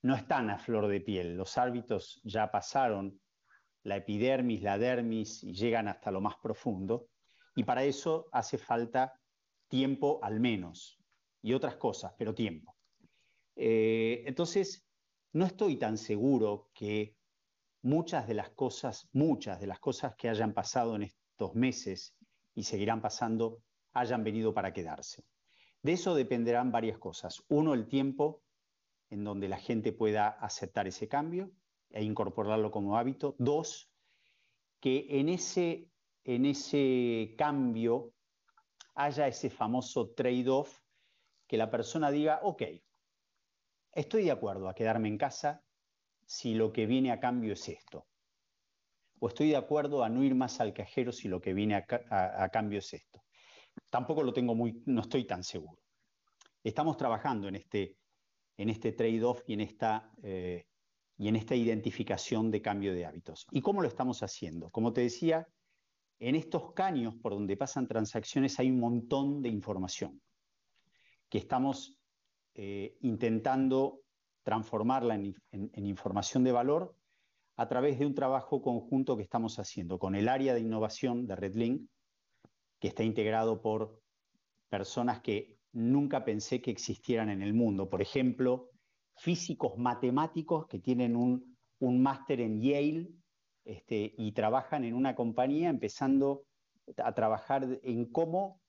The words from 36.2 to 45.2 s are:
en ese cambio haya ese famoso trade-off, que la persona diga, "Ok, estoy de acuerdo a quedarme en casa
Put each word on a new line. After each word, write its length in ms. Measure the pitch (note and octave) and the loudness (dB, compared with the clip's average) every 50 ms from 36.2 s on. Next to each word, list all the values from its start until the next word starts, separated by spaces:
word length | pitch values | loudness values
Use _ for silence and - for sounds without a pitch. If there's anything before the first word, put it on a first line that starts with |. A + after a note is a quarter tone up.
| _ | _
en 220 | - B2 A#2+ C3 | -2 2 4 4
ese 880 | C#3+ C#3 C#3+ - - - C#3+ C#3 C3 C3 B2+ B2 A#2+ A#2 A2+ A2 G#2+ A2 - | 4 2 0 -2 0 2 4 4 6 4 4 4 2 2 0 -2 -4 -2 -2
cambio 720 | D3+ D3 D3 C#3 C3 B2 A2+ A2+ A#2 A#2 A#2 A#2+ A#2 - _ _ _ _ _ _ _ _ _ _ _ _ _ _ - _ _ | 0 0 2 2 2 2 2 2 2 2 2 2 0 -6 _ _ _ _ _ _ _ _ _ _ _ _ _ _ -20 _ _
haya 320 | - C#3+ D3 C#3 C#3 D3 C3+ | 0 0 0 2 2 0 0
ese 220 | - - - B2+ | 0 -2 -4 -6
famoso 600 | - - A2 G#2+ A#2+ B2+ B2 - - C3 A#2 - | -2 -2 -2 0 0 0 -2 -2 -2 -2 -2 -2
trade-off, 680 | - - C3+ B2+ B2 B2 B2 B2+ C3 C3+ - - - - _ _ _ _ _ _ _ _ _ _ _ _ _ | -2 0 0 2 2 2 4 4 4 2 2 -2 -10 -20 _ _ _ _ _ _ _ _ _ _ _ _ _
que 100 | _ - | _ 0
la 140 | A2 A2 A2 | 0 2 2
persona 400 | - A2+ A2+ A2+ - D#3+ D#3 C#3+ | 0 -2 -2 -2 -2 0 2 2
diga, 300 | C#3+ D3 D3 D#3 D3+ D3+ - | 2 4 4 2 2 2 2
"Ok, 200 | G3+ E3 - - D#2+ D#2+ E2+ _ _ _ _ _ _ _ _ _ _ _ _ _ _ _ _ _ _ _ _ _ _ _ | -2 -2 -2 -6 -8 -8 -14 _ _ _ _ _ _ _ _ _ _ _ _ _ _ _ _ _ _ _ _ _ _ _
estoy 320 | E3 D3 - - A3 G3+ | -6 -4 0 2 2 4
de 60 | F3 | 4
acuerdo 380 | C3+ G#2+ - G#2 G2 G2 F#2+ F#2 | 2 2 0 -4 -4 -4 -6 -6
a 60 | F#2+ | -4
quedarme 340 | - A#2 A2 A2+ A#2 A2 G#2+ | 0 0 2 2 2 2 0
en 100 | G#2+ | 0
casa 440 | G#2 | 0